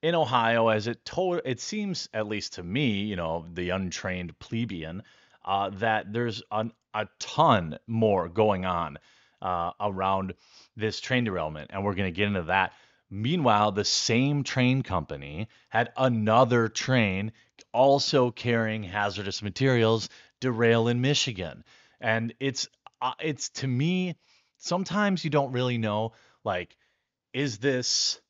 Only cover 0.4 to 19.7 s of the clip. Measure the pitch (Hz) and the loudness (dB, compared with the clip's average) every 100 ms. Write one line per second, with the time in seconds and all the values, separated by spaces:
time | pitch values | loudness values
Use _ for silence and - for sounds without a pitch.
0.4 | 113 117 113 110 107 113 - - 185 175 | 4 4 4 2 -2 -8 -8 -4 -2 -2
1.4 | 131 123 - 214 208 175 - 110 107 107 | -4 -6 -6 -6 -6 -6 -6 -6 -4 -4
2.4 | - - 87 110 139 101 104 95 82 82 | -6 -10 -6 -2 0 0 -2 -4 -4 -4
3.4 | 82 87 90 92 92 - 98 90 87 - | -6 -6 -2 -2 -4 -6 -6 -6 -8 -12
4.4 | - 117 117 90 78 90 - _ _ _ | -8 -6 -6 -6 -10 -12 -16 _ _ _
5.4 | - 98 98 98 113 110 95 110 120 107 | -4 -2 -2 -2 0 0 -2 -4 -2 -4
6.4 | - 107 113 - _ 107 104 _ - - | -6 -4 -4 -8 _ -6 -6 _ -8 2
7.4 | 160 110 80 73 - 113 110 98 85 85 | 4 4 2 -8 -4 2 4 4 0 2
8.4 | 107 95 92 87 80 71 _ _ _ _ | 2 4 0 -2 -2 -8 _ _ _ _
9.4 | 92 90 85 - 104 95 95 95 95 90 | -4 -2 -2 -4 -4 0 0 0 -2 -10
10.4 | _ - - - 110 - - 127 117 90 | _ -20 -20 -6 -6 -4 -2 0 0 -2
11.4 | 78 76 73 98 101 92 95 85 104 101 | -4 -6 -10 -4 -2 0 -2 0 0 0
12.4 | 80 95 92 - _ _ _ 98 110 180 | 2 2 2 -4 _ _ _ -6 -2 2
13.4 | 131 104 107 101 101 - - 117 135 143 | 4 4 4 2 0 0 2 2 2 0
14.4 | 131 - 123 131 127 92 76 71 69 76 | -2 0 2 2 0 -4 -4 -10 -10 -10
15.4 | 110 _ _ 110 120 - 131 117 107 113 | -10 _ _ -2 -2 2 2 2 4 6
16.4 | 127 120 113 - - 131 107 95 107 - | 6 4 2 -2 0 2 2 0 -6 -10
17.4 | _ _ - 117 135 139 - 147 123 117 | _ _ -8 4 6 6 4 2 2 0
18.4 | 123 117 110 110 98 101 101 98 98 - | 0 0 0 -4 -6 -2 -2 -2 -6 -6
19.4 | 104 - 135 | -6 0 2